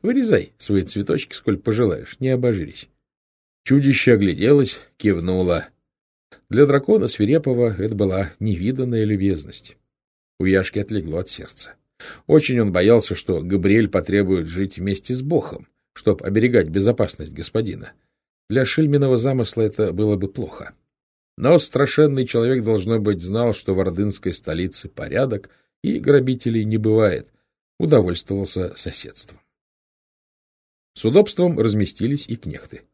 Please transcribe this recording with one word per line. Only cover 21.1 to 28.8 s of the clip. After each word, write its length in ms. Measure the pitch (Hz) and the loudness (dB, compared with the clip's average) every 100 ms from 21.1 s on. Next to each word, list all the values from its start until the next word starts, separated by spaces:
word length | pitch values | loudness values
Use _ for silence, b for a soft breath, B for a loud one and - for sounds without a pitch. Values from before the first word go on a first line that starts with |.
| _ _ - | _ _ -4
Но 220 | 127 170 | 4 4
страшенный 680 | - 127 139 - 151 135 127 | 2 -2 0 4 2 2 -2
человек, 380 | 120 117 131 | 0 0 0
должно 340 | 110 107 95 113 | 0 0 0 0
быть, 220 | 104 98 | 0 -2
знал, 320 | 90 107 120 | -2 -2 -2
что 220 | 107 - | -2 -2
в 60 | 95 | -2
ордынской 520 | 95 85 104 98 95 | 0 -2 -4 -4 -8
столице 560 | 87 - 80 90 - - | -8 -6 -4 -4 -6 -14
порядок 640 | - 76 82 135 104 - _ _ _ | -14 -6 -2 -2 -4 -8 _ _ _
и 160 | - - | -4 -4
грабителей 680 | 139 143 127 127 123 113 | 2 2 4 -2 -2 -2
не 140 | 107 110 | 0 0
бывает, 500 | 107 110 107 71 - _ _ _ _ _ | 2 4 4 0 -8 _ _ _ _ _
удовольствовался 960 | 165 139 90 87 - 98 92 - 90 | 4 4 4 -2 -6 -6 -4 -6 -8
соседством. 680 | - | -8